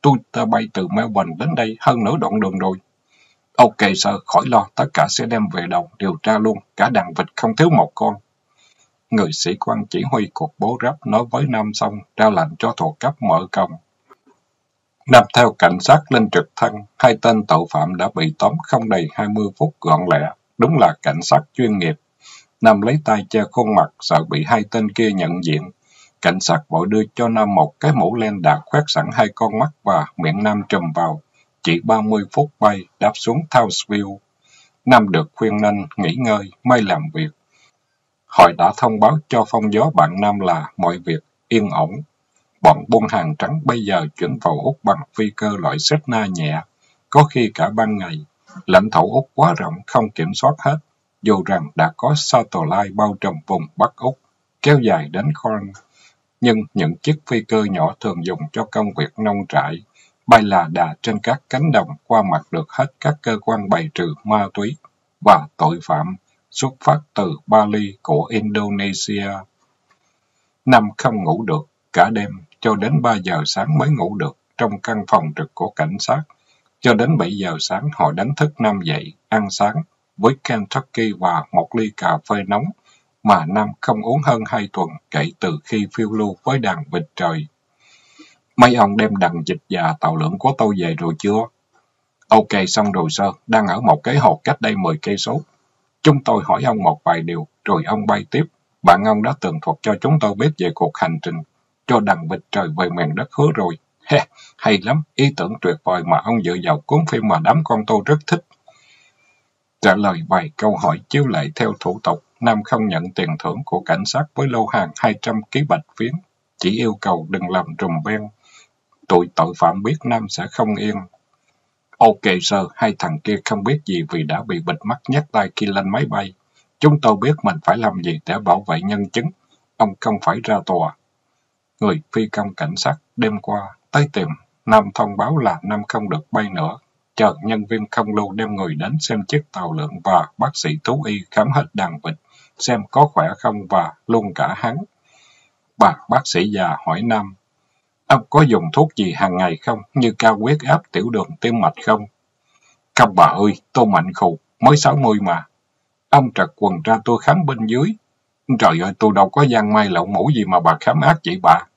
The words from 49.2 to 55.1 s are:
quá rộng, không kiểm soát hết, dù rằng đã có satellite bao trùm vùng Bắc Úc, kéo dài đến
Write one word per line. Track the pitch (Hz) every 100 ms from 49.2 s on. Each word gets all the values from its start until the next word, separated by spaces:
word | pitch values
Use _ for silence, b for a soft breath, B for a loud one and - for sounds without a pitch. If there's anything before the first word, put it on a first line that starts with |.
| 143
quá | - 156 165
rộng, | 85 - -
không | 127 110
kiểm | - 80
soát | 101 135 151
hết, | 139 151 _ _ _ _
dù | 104 101 87
rằng | 85 76 -
đã | 80 -
có | - 151
satellite | - 123 110 - 151 95 101
bao | 98 107 101
trùm | 98 80 -
vùng | 92 78 -
Bắc | 104 -
Úc, | 120 139 _ _ _ _
kéo | 143 147
dài | 110 87
đến | 73